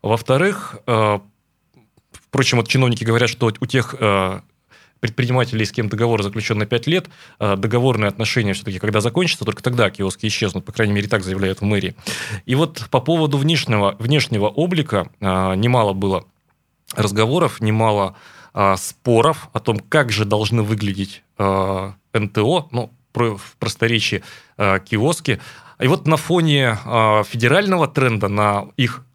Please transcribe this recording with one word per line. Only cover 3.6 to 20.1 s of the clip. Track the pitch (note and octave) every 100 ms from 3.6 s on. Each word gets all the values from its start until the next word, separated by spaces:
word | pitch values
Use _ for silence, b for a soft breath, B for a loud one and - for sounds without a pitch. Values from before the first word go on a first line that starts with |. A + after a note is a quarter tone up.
у | B2
тех, | C3 A#2 -
э, | A2 G2 F#2+ F#2+ - _ _ b b _
предпринимателей, | A#2+ A2+ B2 B2+ A#2+ A2+ G#2+
с |
кем | - A2
договор | G#2+ A#2 A2+
заключен | G2+ G#2 G#2+ G#2+
на |
пять | G#2 A#2+ C3
лет, | F3 F3+ B B B
э, | G#2 G2
договорные | G#2 A#2+ C3 A2+ G#2
отношения | G2 A2 - G#2
все-таки, | F#2+ - F#2+
когда | G#2 G#2+
закончатся, | A2 A#2 F3+ -
только | - G#2
тогда | - B2 G#2
киоски | - G2 - A2
исчезнут, | - G#2+ F#2
по | -
крайней | - G#2+
мере, | G#2 G#2
так | A2
заявляют | F#2 F#2+ G2 F#2+
в |
мэрии. | G2+ G#2 F#2+ - B B B G#2 -
И |
вот | B2+ D#3+ D#3+ A2+
по | C3
поводу | B2+ E3 D#3 C#3
внешнего, | C#3+ D#3 - G#2+ G2+ -
внешнего | A#2 D3 - A2 G#2
облика, | A#2 F3 F3+ D3+ G#2 E2+ _
э, | G2 F#2 F#2+ F#2+
немало | A#2 B2 G#2+
было | F#2+ G2 F#2+ - _ _ _ _ _ _
разговоров, | - G#2+ G2+ A2 D#3 E3 -
немало, | A2 G#2+ A2 G#2 G2 G2 B B B
э, | - G2 F#2+
споров | - - - A#2 C3+ D#3 -
о | -
том, | - G#2
как | - D3+ C3